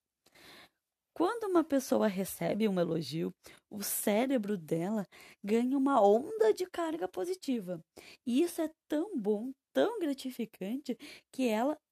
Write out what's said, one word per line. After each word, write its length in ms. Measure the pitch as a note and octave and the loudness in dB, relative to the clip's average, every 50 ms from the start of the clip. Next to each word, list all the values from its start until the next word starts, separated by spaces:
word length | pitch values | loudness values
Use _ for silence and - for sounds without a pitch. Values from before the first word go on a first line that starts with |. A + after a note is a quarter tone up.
| _ _ _ _ _ _ _ - - - - - - - _ _ _ _ _ _ _ _ - - | _ _ _ _ _ _ _ -20 -20 -20 -20 -20 -20 -20 _ _ _ _ _ _ _ _ -4 -2
Quando 240 | E4 F#4+ A#4 A#4 A4 | 0 0 0 -2 -2
uma 180 | F#4+ F4+ E4 | 0 2 2
pessoa 440 | D#4 D#4+ C#4 C4+ - - B3 G#3+ G#3+ | 2 2 0 0 0 2 2 2 2
recebe 600 | G#3+ F#3 F#3+ F#3+ - - - F3 - - G#3 A3+ G#3 | 2 0 -2 -6 -6 -6 -4 -4 -2 0 0 0 0
um 120 | F#3+ F3+ | 2 2
elogio, 540 | E3+ - E3 E3 D3+ B2 D3+ D#3+ F3 F#3 - _ - - - - _ - | 0 0 0 -2 -4 -4 -4 -4 -4 -6 -6 _ -18 -20 -20 -20 _ -14
o 120 | - G#3 | -12 -8
cérebro 760 | G3+ - - - - A3 G3+ A3 C4 C4+ C#4 A#3+ G3+ G3 G#3 | -6 -6 -4 -2 0 2 2 2 2 2 0 0 0 -2 -4
dela 500 | F3+ D#3 D3 E3 E3 E3+ G3 A3 G#3+ F#3 - - - - - - _ - | -4 -4 -4 -2 -2 -2 -2 -2 -4 -4 -6 -10 -20 -20 -20 -18 _ -2
ganha 320 | G3+ A3 A#3 B3 B3+ C#4 | 0 2 2 2 2 2
uma 240 | C#4 C4+ C#4 C#4 A#3 | 2 2 4 4 6
onda 540 | G3+ G3+ G#3 A#3 D4 G4 A4 - A4 G#4+ - | 8 8 8 6 4 0 0 2 4 4 4
de 100 | - F#4 | 2 0
carga 400 | - - F4 E4+ D#4+ D#4 E4 F4+ | -6 -4 -4 -4 -4 -4 -4 -4
positiva. 720 | F#4 - F#4 F#4 F4 F#4+ - - C#4+ B3 A3+ F3+ F3+ F3+ - - _ _ - - - - - - | -6 -4 -4 -4 -4 -4 -4 -4 -4 -4 -2 -4 -6 -8 -10 -10 _ _ -20 -20 -20 -20 -10 -4
E 160 | B3 A#3 C4+ | 0 2 2
isso 200 | F4 E4+ - - | 2 2 0 -2
é 80 | D#4+ D#4 - _ _ - | -4 -4 -6 _ _ -2
tão 300 | D#4 D4 F4 A4 F#4+ B3+ | -2 -2 -2 -2 -4 -2
bom, 340 | F#3 G#3 G#3+ G3+ A#3 C4+ C4 _ _ _ - | 0 0 0 0 -2 -6 -10 _ _ _ 2
tão 240 | C4 C#4 G#4 A#4+ G#4+ | 2 2 2 2 0
gratificante, 1000 | E4+ C#4+ C4+ C4 - C4 B3 - A3 - - - F#3 G3 B3 C#4 - - A3+ - D4 - - - _ _ | -2 -2 -2 -4 -6 -8 -8 -8 -8 -8 -8 -8 -8 -6 -6 -6 -6 -6 -8 -8 -10 -18 -20 -20 _ _
que 160 | - C4 C4 A#3 | -4 -2 0 0
ela 280 | G#3+ G#3+ B3 D4 D4+ - _ _ | 2 2 0 0 -2 -4 _ _